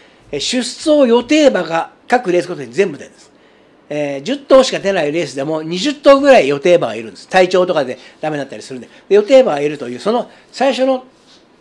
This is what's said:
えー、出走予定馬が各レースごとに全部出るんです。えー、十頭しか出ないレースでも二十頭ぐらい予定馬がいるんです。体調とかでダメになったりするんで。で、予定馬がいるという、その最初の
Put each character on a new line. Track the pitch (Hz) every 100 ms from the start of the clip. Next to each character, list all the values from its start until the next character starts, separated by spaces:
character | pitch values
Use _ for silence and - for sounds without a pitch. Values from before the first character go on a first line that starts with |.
| _ _ _
え | 147
ー、 |
出 | - 254
走 | 240 - 320 302 262
予 | 233
定 | 240 302 285
馬 | 202
が | 160 165 - _ -
各 | 240 214
レ | 175
ー |
ス | 165
ご | 160
と |
に | 127
全 | 127 196
部 | 143
出 |
る | 110
ん |
で | _
す。 | _ _ _ _ _ _ -
え | 147 147 139
ー、 |
十 | 147 285
頭 | - 269
し | 254
か | 170
出 | 175
な | 196
い | 147
レ | 156
ー | 156
ス | 131
で |
も | 143 156
二 | 156 180
十 | 247
頭 | 285 294 277
ぐ | 285
ら | 247
い | 135
予 | 143
定 | 175 175
馬 | 131
が |
い | 110
る | 110
ん |
で | 92
す。 | -
体 | 190 180
調 | 185 180
と |
か | 160
で | 127 120 - _
ダ | 156
メ | 151
に |
な | 135
っ |
た | 107
り |
す | -
る | 131
ん |
で。 | 110 - -
で、 | 202
予 |
定 | 214 269
馬 | 247
が | 147
い | 147
る | 151
と | 123
い | 123
う、 |
そ | 196
の | 240 - - _
最 | - 269
初 | 247 262
の | 262 - _ _ _ _ _